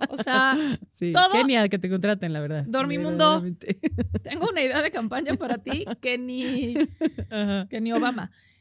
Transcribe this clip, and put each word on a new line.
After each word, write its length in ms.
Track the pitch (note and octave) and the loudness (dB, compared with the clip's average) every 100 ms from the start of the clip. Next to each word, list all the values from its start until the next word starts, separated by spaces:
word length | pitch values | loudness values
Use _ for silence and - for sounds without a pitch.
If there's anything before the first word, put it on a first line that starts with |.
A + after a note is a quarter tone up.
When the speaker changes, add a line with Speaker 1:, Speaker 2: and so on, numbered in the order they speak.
| C4+ | -4
Speaker 1:
O 80 | C4+ | -2
sea, 400 | - C4 C4+ C#4 | 2 4 4 2
Speaker 2:
<laughs> 340 | D4 A#3 - | 0 -2 -6
Sí, 180 | - F3 | -6 2
Speaker 1:
todo 180 | A#3+ F#4 | 4 6
Speaker 2:
genial 380 | F#4+ C4+ A#3+ G3+ | 6 4 4 2
que 100 | G3 | 0
te 80 | F#3 | -2
contraten, 420 | F#3 G#3 G3+ E3+ | 0 0 0 -2
la 80 | D3+ | -4
verdad. 240 | D3 D#3 C#3 | -4 -4 -2
Speaker 1:
Dormimundo. 720 | A#3 - D4 D4+ D4+ D#4 D#4 | -2 -2 -2 0 6 6 6
Speaker 2:
Verdaderamente. 380 | F3+ E3+ - F#3+ | 0 -6 -4 -2
<laughs> 420 | D#4+ - - G#3 | -2 -2 -4 -4
Speaker 1:
Tengo 260 | - D4 G#4 | -4 -2 -2
una 120 | F4+ | 0
idea 180 | C4 C#4+ | 0 0
de 80 | D#4 | 0
campaña 420 | C4+ A3+ B3+ D4 | -2 -4 -4 -2
para 240 | - B3+ G3 | -2 -2 -4
ti 260 | C4 - - A#3 | -4 -6 -6 -6
que 160 | B3+ B3 | -4 -4
ni, 560 | B3 B3+ B3+ B3+ A#3+ B3 D4+ - D#4+ - - | -4 -4 -2 -2 -2 0 -2 -2 -4 -4 -6
Speaker 2:
Ajá. 360 | G#3+ G3+ G3 F#3+ | -4 -2 -2 -4
Speaker 1:
que 120 | A3+ | -4
ni 120 | A3+ | -2
Obama. 380 | A#3 B3 A#3+ F3+ _ _ _ | 0 0 -2 -8 _ _ _